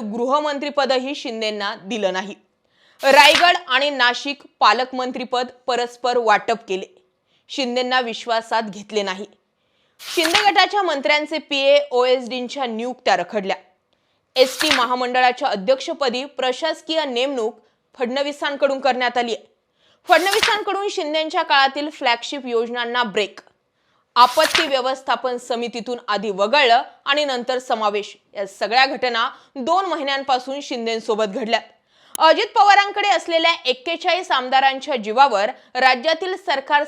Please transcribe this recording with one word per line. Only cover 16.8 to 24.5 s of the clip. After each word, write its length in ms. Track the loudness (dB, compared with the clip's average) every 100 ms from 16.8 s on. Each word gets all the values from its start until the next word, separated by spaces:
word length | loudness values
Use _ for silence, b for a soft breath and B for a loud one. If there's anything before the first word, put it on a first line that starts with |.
| -6 -4
नेमणूक 540 | -4 -2 -4 -2 -6 -6 b b b -8
फडणवीसांकडून 840 | -4 -2 -4 -4 -6 0 0 0
करण्यात 380 | 0 0 0 -2
आली 160 | -4
आहे. 100 | -6 -12 _ _ _ _ _ 2
फडणवीसांकडून 800 | 2 2 0 0 0 -2 -4 -4
शिंदेंच्या 540 | -6 -4 -2 -2 -2
काळातील 480 | 0 2 2 0 -8
फ्लॅगशिप 560 | -4 -2 -2 -4 -10 -4
योजनांना 560 | -4 -2 -4 -4 -4
ब्रेक, 380 | -2 -2 -4 -6 -20 _ _ _ _ _ _ 4
आपत्ती 500 | 4 4 2